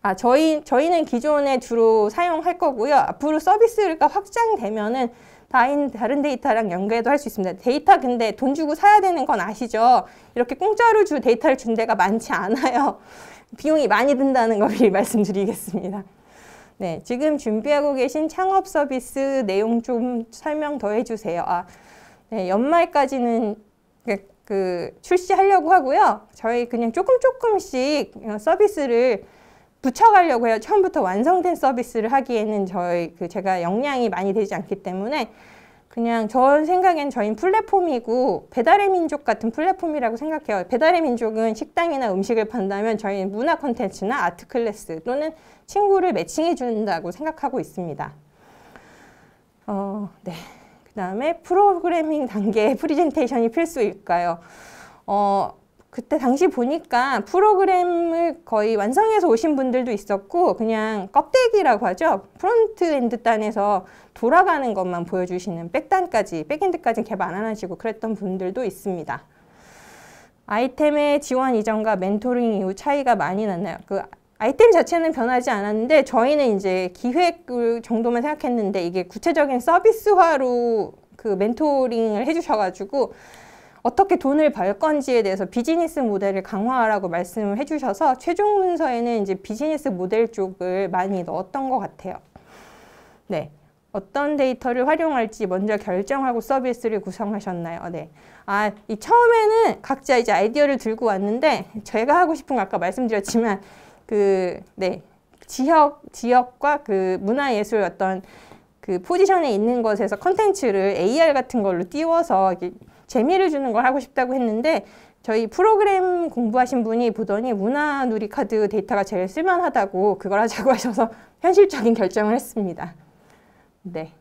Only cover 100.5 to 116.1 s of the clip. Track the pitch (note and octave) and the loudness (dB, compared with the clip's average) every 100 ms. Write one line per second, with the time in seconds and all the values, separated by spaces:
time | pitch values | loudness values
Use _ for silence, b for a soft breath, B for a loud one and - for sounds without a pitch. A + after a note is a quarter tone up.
100.5 | A#3+ C#4+ C4+ A3+ A3 A#3+ F#3+ G3+ A3+ D#4 | 2 2 2 -2 -2 -2 0 -2 0 0
101.5 | A#3 F#3 A3 - G#3+ A#3+ D#4+ F4 D#4+ - | 0 -4 -14 -6 -4 2 4 4 0 -4
102.5 | C4 G3 G3 F3 F#3+ B3 G#3+ G3+ A#3 A3+ | -4 -2 -2 -4 -2 -2 -2 0 0 0
103.5 | F#3+ B B B B - G#3 G3+ F#3+ F#3 | -2 B B B B -4 0 2 2 0
104.5 | - - - F#3 A3 - _ _ _ _ | -6 -16 -6 -6 -6 -12 _ _ _ _
105.5 | - C4+ E4 D4 C#4+ - - A#3 B3 B3 | -4 2 6 4 2 -20 -8 2 2 2
106.5 | _ C#4+ D4 D4 G3 F#3 F#3 G3 B3+ C#4 | _ -2 -2 -2 -2 0 -2 -2 -2 0
107.5 | G#3+ G#3 A3 F#3 - F#3+ F#3+ - B B | -2 -2 -2 -2 -2 -4 -4 -10 B B
108.5 | B B _ - F3+ F3+ F4+ F#4+ F#4+ D4+ | B B _ -6 -6 -2 2 4 4 2
109.5 | G3 A3 B3 A3+ G3+ G#3 G#3 F4+ F#4+ G#4+ | 0 0 0 0 0 -2 -2 -2 2 2
110.5 | G4 B3 G3 G3 G3 F3+ C4+ E4 C#4 B3+ | 2 0 2 0 0 0 4 4 2 0
111.5 | B3 G3 F3+ F3 C#4+ D#4+ E4 E4 G3 F#3+ | -2 0 -2 -4 -4 0 0 2 2 2
112.5 | F3+ F3+ - - b b B3+ B3 F#4 F#4 | 0 -8 -12 -20 b b 0 2 2 2
113.5 | D4 C4+ A3 B3+ C#4 - - B3 C4 A#3+ | 0 0 2 2 0 -4 -4 -2 0 -2
114.5 | G#3+ C#4+ D4 - B B B - A3 A3+ | 0 0 -2 -4 B B B -4 -2 -2
115.5 | - G4 G#4+ G#4 F#4+ F#4 | 2 4 4 4 2 0